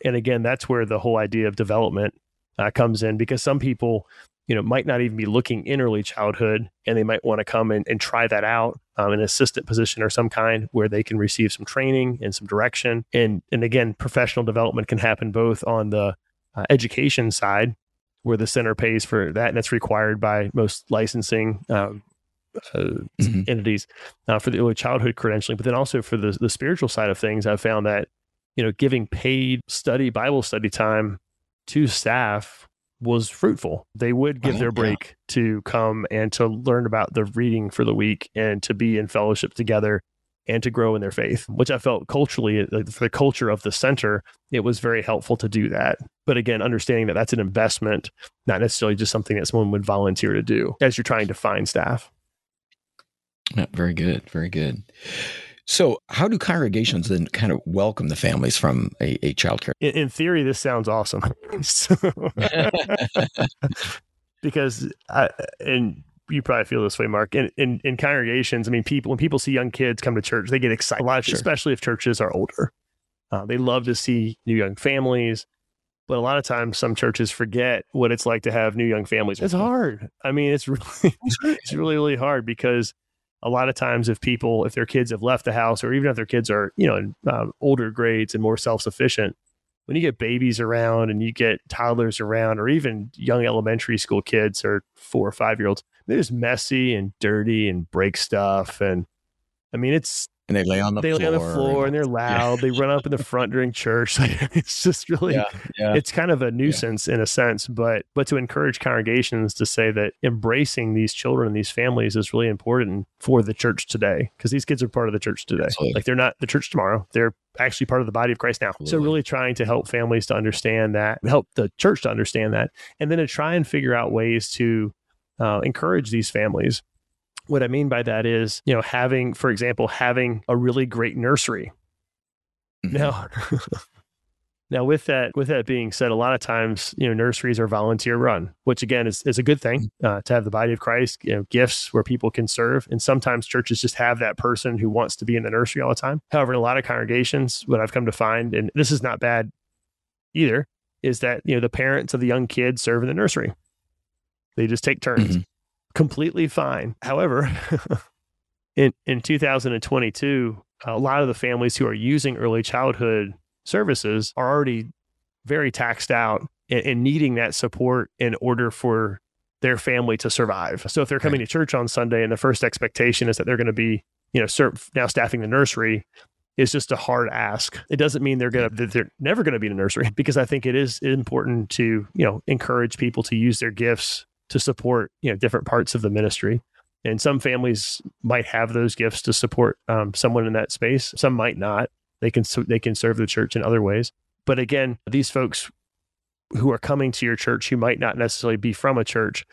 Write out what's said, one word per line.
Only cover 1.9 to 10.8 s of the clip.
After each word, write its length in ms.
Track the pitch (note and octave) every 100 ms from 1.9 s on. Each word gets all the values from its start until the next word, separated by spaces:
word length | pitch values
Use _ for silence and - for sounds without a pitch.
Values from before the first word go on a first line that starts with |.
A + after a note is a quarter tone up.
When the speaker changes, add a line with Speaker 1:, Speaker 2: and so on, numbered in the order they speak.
| G2 G#2 - _ _ _ -
Speaker 1:
uh, 100 | G#2
comes 320 | - A#2+ A2
in, 160 | A2+ G#2+
because 240 | A2+ B2+
some 160 | - C#3
people, 480 | C3 A#2+ A#2+ A2+ - - - _ -
you 80 |
know, 80 | A2+
might 240 | G#2+ B2+ C3+
not 160 | B2
even 160 | B2 A2
be 80 | G#2+
looking 400 | A2+ B2 A2+ -
in 160 | C#3
early 220 | B2 G#2+
childhood, 680 | G#2 - G#2+ G#2+ A2+ G#2+ A2+ _ -
and 100 | A2+
they 80 |
might 220 | A2 A2 -
wanna 180 | G#2+
come 280 | G#2 A2+ A2
and, 120 | G#2+ -
and 100 | A2
try 280 | - A#2 A#2
that 160 | G#2+
out, 360 | G#2+ A#2 A2+ - _ -
um, 160 | G2+
an 80 | G#2
assistant 440 | G#2+ - C3 - -
position 380 | A2+ A2 -
or 60 | A2
some 180 | - A#2
kind 380 | - A2+ A2+ G#2
where 160 | A#2+